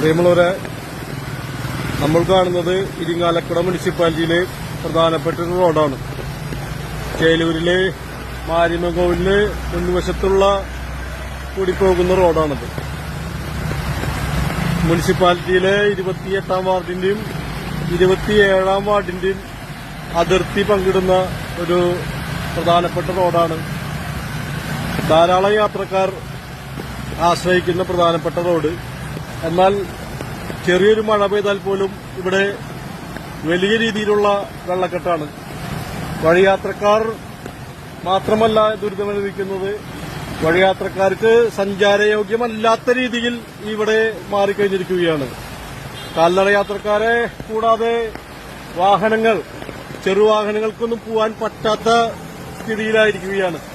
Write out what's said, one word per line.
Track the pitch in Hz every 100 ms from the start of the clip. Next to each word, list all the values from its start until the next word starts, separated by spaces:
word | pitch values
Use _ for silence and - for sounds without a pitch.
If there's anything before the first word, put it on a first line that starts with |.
| 156
പ്രിയമുള്ളവരെ, | 165 175 175 175 196 - - - - - - - - - - - - - -
നമ്മൾ | 143 165
കാണുന്നത് | 170 190 180 175 170 185 190 -
ഇരിങ്ങാലക്കുട | 165 170 170 170 160 170
മുനിസിപ്പാലിറ്റിയിലെ | 180 170 185 156 170 160 165 170 180 - 165 -
പ്രധാനപ്പെട്ട | 165 160 165 160 147 156
ഒരു | 170 180
റോഡാണ്. | 180 156 151 123 - - - - - - - - - - - -
ചേലൂരിലെ | 160 165 165 160 170 185 185 - - - - - -
മാരിയമ്മൻ | 165 170 170 175 170
കോവിലിന് | 175 175 180 202 208 - -
മുൻവശത്തുള്ള | 175 180 180 185 180 196 190 196 196 196 - - - - - - - - -
കൂടി | 185
പോകുന്ന | 175 190 180 180
റോഡാണിത്. | 185 180 160 156 127 - - - - - - - - - - - - - - - - - - - - - 170 170
മുനിസിപ്പാലിറ്റിയിലെ | 170 175 180 180 175 170 185 190 202 208 196
ഇരുപത്തിയെട്ടാം | 190 180 190 196 185 185 185
വാർഡിന്റെയും | 185 170 180 185 214 214 - - - - - - 175
ഇരുപത്തിയേഴാം | 185 185 - 208 196 190 190 196 202
വാർഡിന്റെയും | 208 180 180 185 190 - - - - - - - 170
അതിർത്തി | 170 185 - 202
പങ്കിടുന്ന | 196 202 190 185 185 185 185 180 - -
ഒരു | 170 180 175 175 143 - - - - -
പ്രധാനപ്പെട്ട | 170 170 175 170 170
റോഡാണ്. | 180 180 170 165 160 - - - - - - - - - - - - - - 170
ധാരാളം | 175 170 180 196
യാത്രക്കാർ | 214 208 202 190 190 190 190 - - - - - - - - - 131
ആശ്രയിക്കുന്ന | 165 165 175 180 175 175
പ്രധാനപ്പെട്ട | 180 180 170 165 160 156
റോഡ്. | 175 170 151 175 - - - - - -
എന്നാൽ | 165 170 190 202 185 - - - - - - - -
ചെറിയൊരു | 180 202 220
മഴ | 214 208 202
പെയ്താൽ | 208 202 202
പോലും | 180 196 196 196 - -
ഇവിടെ | 185 190 196 196 - - - - - - - -
വലിയ | 151 175 196 220
രീതിയിലുള്ള | 226 208 208 208 208 202 190 139 160
വെള്ളക്കെട്ടാണ്. | 180 180 175 175 165 151 - - - - - - - - - 160
വഴിയാത്രക്കാർ | 175 196 190 196 185 208 214 220 220 - - - - - - - -
മാത്രമല്ല | 175 190 208 214 226 220 214 214
ദുരിതമനുഭവിക്കുന്നത്, | 208 190 202 202 202 196 190 190 196 208 - - - - - - 160
വഴിയാത്രക്കാർക്ക് | 175 190 190 190 185 190 185 220 233 226 -
സഞ്ചാരയോഗ്യമല്ലാത്ത | 196 196 202 202 208 214 196 233 240 220 226 226 254
രീതിയിൽ | 247 254 233 240 233 - - 208
ഇവിടെ | 214 214 220 220 196 -
മാറിക്കഴിഞ്ഞിരിക്കുകയാണ്. | 202 202 202 202 190 180 180 170 156 127 - - - - - - - - 165
കാൽനട | 170 180 196
യാത്രക്കാരെ | 202 196 196 208 208 220 233 226 - -
കൂടാതെ | 220 226 226 226 233 226 - - - - - - 165
വാഹനങ്ങൾ, | 190 196 214 220 226 196 - - - - - - -
ചെറുവാഹനങ്ങൾക്കൊന്നും | 196 214 214 208 214 220 - 226 226 220
പോവാൻ | 220 220 214
പറ്റാത്ത | 214 - 220 214 220 233 226 - - - - -
സ്ഥിതിയിലായിരിക്കുകയാണ്. | 226 214 220 220 214 196 185 196 185 156 -